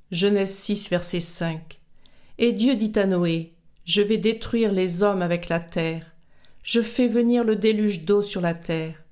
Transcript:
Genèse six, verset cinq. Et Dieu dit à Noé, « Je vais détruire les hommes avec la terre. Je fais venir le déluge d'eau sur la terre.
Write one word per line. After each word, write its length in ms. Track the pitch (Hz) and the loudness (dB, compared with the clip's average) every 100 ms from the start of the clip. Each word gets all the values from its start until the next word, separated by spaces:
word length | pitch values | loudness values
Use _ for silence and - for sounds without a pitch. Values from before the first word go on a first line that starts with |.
| - | -8
Genèse 420 | 170 202 202 196 | -2 2 2 0
six, 380 | 196 - 202 - | -2 -2 -2 -2
verset 300 | 180 - 175 | -2 -2 -4
cinq. 600 | - - 165 160 - - - - - - - - | -4 -4 -4 -6 -12 -20 -20 -20 -20 -20 -18 0
Et 160 | 233 | 0
Dieu 240 | 202 247 240 | 2 2 2
dit 160 | 214 214 | 0 2
à 100 | 190 | 2
Noé, « 480 | 180 175 165 165 _ - - 170 | 2 2 0 -4 _ -20 -16 -2
Je 160 | 185 | 2
vais 160 | 202 214 | 2 2
détruire 540 | 208 226 - 233 220 | 0 -2 -2 0 0
les 300 | 190 185 170 | 2 0 2
hommes 200 | 208 190 | 2 2
avec 260 | 175 170 - | 0 -2 -2
la 100 | 170 | -6
terre. 560 | 170 175 160 165 - - - - - - | -4 -4 -4 -6 -10 -20 -20 -20 -20 -10
Je 200 | - 233 | 0 0
fais 260 | 220 - 240 | 2 2 2
venir 360 | 226 240 240 | 2 2 2
le 120 | 220 214 | 2 2
déluge 480 | 220 214 208 180 | 2 2 0 0
d'eau 160 | 156 208 | 0 0
sur 220 | 202 190 | 0 -2
la 100 | 175 | -2
terre. 520 | 170 - 160 160 156 - | -4 -4 -6 -6 -12 -20